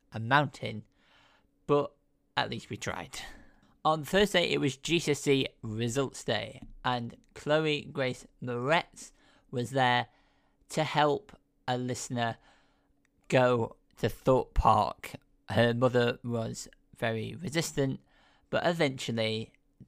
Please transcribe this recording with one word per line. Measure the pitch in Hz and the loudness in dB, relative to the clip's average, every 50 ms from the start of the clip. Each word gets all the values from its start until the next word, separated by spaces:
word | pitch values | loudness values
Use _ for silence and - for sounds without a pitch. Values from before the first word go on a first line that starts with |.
| _ _ - | _ _ -10
a | 110 | -8
mountain, | 110 117 135 147 147 135 - - - 113 113 104 - _ _ _ _ _ _ _ _ _ _ _ _ _ _ _ _ - | -2 2 2 2 2 2 -4 -8 -10 -10 -10 -10 -12 _ _ _ _ _ _ _ _ _ _ _ _ _ _ _ _ 2
but | 143 147 143 - _ _ _ _ _ _ _ _ - 131 | 2 2 2 0 _ _ _ _ _ _ _ _ -2 -2
at | 123 110 | -2 -2
least | 120 113 - - | -4 -8 -10 -10
we | 107 - | -12 -10
tried. | - - - 90 87 - - - - - - - - - - _ _ _ _ _ - | -8 -8 -8 -8 -10 -12 -14 -14 -14 -14 -16 -20 -20 -20 -20 _ _ _ _ _ 0
On | 156 156 160 143 | 0 0 0 -2
Thursday, | - - 190 208 202 - 180 175 - | 0 2 2 2 4 2 2 2 2
it | 143 143 | 0 0
was | 147 139 131 - | 0 -2 -2 -4
G | - - 165 170 | -4 0 0 0
C | - 156 | 2 0
S | 143 - - 143 | -2 0 2 2
E | 139 135 131 - - _ | 2 2 2 -2 -6 _
results | - 110 107 110 117 120 113 139 135 120 - - - | -10 -8 -6 -4 -4 -2 -2 -2 -2 -2 -4 -8 -6
day, | - 117 104 107 107 - 120 - - - - - | -4 -4 -4 -4 -8 -12 -16 -18 -18 -14 -6 -4
and | 127 123 120 117 117 - - _ _ - | -2 -2 -2 -4 -8 -12 -16 _ _ -18
Chloe | - - 147 151 156 156 156 151 143 - - | -8 -2 0 2 2 2 2 -2 -2 -4 -8
Grace | 143 139 131 127 123 - - - _ - - | -6 -4 -4 -4 -4 -6 -12 -20 _ -12 -8
Moretz | 123 120 120 123 139 160 175 - - - - - - _ _ _ _ _ _ _ _ | -6 -4 -4 0 0 0 0 0 -2 -10 -20 -20 -20 _ _ _ _ _ _ _ _
was | - 120 123 120 | -6 -6 -6 -2
there | 135 135 127 123 123 123 117 - _ _ _ _ _ _ _ _ _ _ _ - | 0 2 4 4 4 2 0 -2 _ _ _ _ _ _ _ _ _ _ _ -8
to | - 170 156 | -4 -2 -2
help | 131 - 156 151 147 143 - - - - - _ _ _ _ - - | 0 2 2 2 2 2 0 -4 -10 -20 -20 _ _ _ _ -6 -4
a | 123 123 | -4 -4
listener | 123 123 127 - - - 131 120 117 113 113 - _ _ _ _ _ _ _ _ _ _ _ _ _ _ _ _ _ - | -2 -4 -6 -6 -8 -6 -4 -2 -2 -2 -4 -6 _ _ _ _ _ _ _ _ _ _ _ _ _ _ _ _ _ 2
go | - 131 127 123 123 117 113 - - _ _ _ _ - | 4 6 6 6 4 2 0 -2 -6 _ _ _ _ -2
to | - 110 | -2 -2
Thorpe | - - - 135 131 127 - - - | -2 0 2 4 4 4 4 0 0
Park. | - - - 110 107 101 - - _ - - - - _ _ _ _ _ - | 4 6 6 6 6 4 0 -2 _ -12 -14 -14 -16 _ _ _ _ _ -2
Her | - 113 117 120 117 | 2 4 4 4 4
mother | 117 127 127 120 123 120 120 - - - | 4 2 4 4 4 2 2 0 -2 -4
was | 117 117 117 113 113 120 - - - - _ _ _ _ - | -6 -4 -4 -4 -4 -8 -10 -12 -16 -18 _ _ _ _ -6
very | 123 113 113 110 110 113 - - | -4 -4 -4 -4 -6 -8 -10 -10
resistant, | 165 - 139 165 156 - - - 135 135 - - _ _ _ _ _ _ _ _ _ - | -8 -6 -4 -2 -4 -2 0 0 0 0 0 -4 _ _ _ _ _ _ _ _ _ -4
but | - - - | -2 0 0
eventually | 165 175 165 160 139 131 127 - - 117 113 110 110 110 110 113 - _ _ _ _ _ - - | 0 2 2 2 0 0 -2 -6 -4 -2 0 0 0 -2 -4 -6 -8 _ _ _ _ _ -20 -20